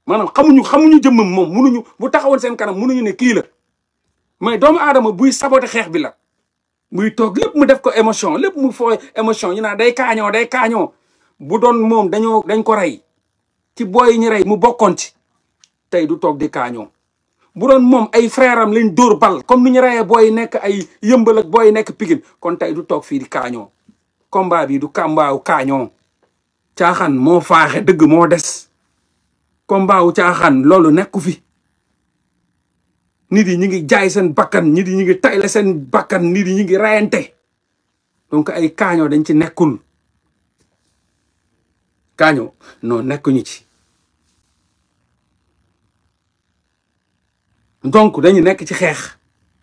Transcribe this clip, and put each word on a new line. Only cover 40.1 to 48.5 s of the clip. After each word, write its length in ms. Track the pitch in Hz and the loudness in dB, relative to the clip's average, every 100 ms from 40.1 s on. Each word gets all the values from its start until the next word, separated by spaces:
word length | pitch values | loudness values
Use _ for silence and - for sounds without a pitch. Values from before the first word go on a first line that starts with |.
| _ _ _ _ _ _ _ _ _ _ _ _ _ _ _ _ _ _ _ _ - | _ _ _ _ _ _ _ _ _ _ _ _ _ _ _ _ _ _ _ _ -2
Kaañoo, 360 | 156 139 110 _ _ _ | 0 0 -6 _ _ _
non, 200 | 117 120 | -6 -4
nekkuñu 400 | 131 143 143 131 - | -4 -6 -2 -2 -4
ci. 200 | - _ _ _ _ _ _ _ _ _ _ _ _ _ _ _ _ _ _ _ _ _ _ _ _ _ _ _ _ _ _ _ 80 _ _ _ _ _ _ _ _ _ _ | -16 _ _ _ _ _ _ _ _ _ _ _ _ _ _ _ _ _ _ _ _ _ _ _ _ _ _ _ _ _ _ _ _ _ _ _ _ _ _ _ _ _ _
Donc 360 | 135 214 214 - | 0 2 2 2
dañu 200 | 165 190 | 4 4
nekk 240 | 170 | 2